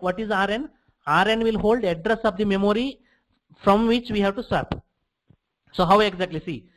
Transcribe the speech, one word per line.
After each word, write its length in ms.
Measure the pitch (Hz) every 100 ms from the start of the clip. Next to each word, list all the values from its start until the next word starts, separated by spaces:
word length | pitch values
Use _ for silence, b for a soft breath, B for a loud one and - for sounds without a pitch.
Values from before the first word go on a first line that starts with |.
what 180 | 180 180
is 100 | 214
R 200 | 196 196
N. 200 | 220 302 _ _ _ -
R 180 | 156 202
N 160 | 226
will 160 | 226 214
hold 280 | 208 247 196
address 340 | 165 220 226 220
of 100 | 185
the 80 |
memory 560 | 208 196 202 214 269 - _ _ _ _ _ _
from 240 | - 208 226
which 240 | 240 240
we 80 | 208
have 160 | 196 202
to 80 |
swap. 400 | 226 175 - - - _ _ _ _ _ _ _ _
So 140 | - 175
how 160 | 202
exactly? 400 | 208 180 180 156 180
See, 200 | 127 -